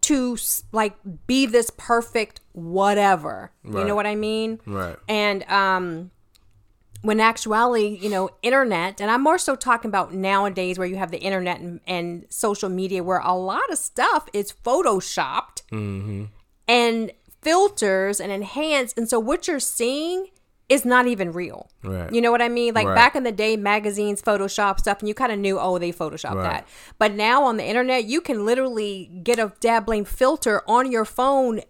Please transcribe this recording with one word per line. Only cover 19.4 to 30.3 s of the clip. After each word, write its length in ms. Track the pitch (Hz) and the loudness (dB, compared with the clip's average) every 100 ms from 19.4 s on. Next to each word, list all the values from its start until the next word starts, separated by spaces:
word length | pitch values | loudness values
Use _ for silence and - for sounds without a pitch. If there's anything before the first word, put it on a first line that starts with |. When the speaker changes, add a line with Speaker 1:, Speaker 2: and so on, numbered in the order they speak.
| - | -2
Speaker 1:
you're 140 | 302 | -4
seeing 680 | - - 240 277 320 359 381 _ _ _ _ | -4 -2 -2 -2 -4 -4 -6 _ _ _ _
is 160 | 277 | 2
not 220 | 247 247 247 | 4 4 4
even 240 | 226 180 | 0 -4
real. 400 | 165 175 - - _ | -4 -8 -10 -20 _
Speaker 2:
Right. 280 | 95 95 85 | -8 -6 -2
Speaker 1:
You 80 | 233 | 0
know 120 | 233 | 2
what 100 | 233 | 4
I 60 | 240 | 2
mean? 260 | 240 240 | 0 0
Like, 140 | 226 202 | 2 2
Speaker 2:
Right. 60 | 190 | 6
Speaker 1:
back 180 | 240 | 6
in 80 | 285 | 6
the 80 | 247 | -4
day, 260 | 202 214 220 | -2 -2 0
magazines 640 | 202 208 208 202 208 202 | 0 0 0 -4 -4 -2
Photoshop 600 | - 208 196 - 208 196 | 0 0 0 0 0 2
stuff, 180 | - 202 | 0 0
and 80 | 208 | -4
you 80 | |
kinda 220 | 208 254 208 | -2 -2 0
knew, 240 | 196 190 | -2 0
"Oh, 180 | 180 180 | 0 0
they 140 | 170 | -2
Photoshopped 420 | 170 160 147 - | -6 -8 -8 -8
Speaker 2:
Right. 160 | 196 92 - | -4 -2 -4
Speaker 1:
that." 40 | - - - - | -8 -20 -20 0
But 160 | 214 | 0
now 300 | 208 214 254 | 2 2 4
on 120 | 277 226 | 4 2
the 80 | |
internet, 400 | 131 220 247 254 214 | -2 0 2 0 0
you 140 | 285 | -4
can 240 | 339 233 | -2 -2
literally 640 | 208 247 262 233 208 196 180 180 | 0 0 0 -2 -4 -6 -12 -10
get 160 | 170 233 | -2 0
a 140 | 214 - | 0 -2
dabbling 440 | 226 226 214 220 | 0 0 0 -2
filter 580 | 202 - 254 | -2 2 2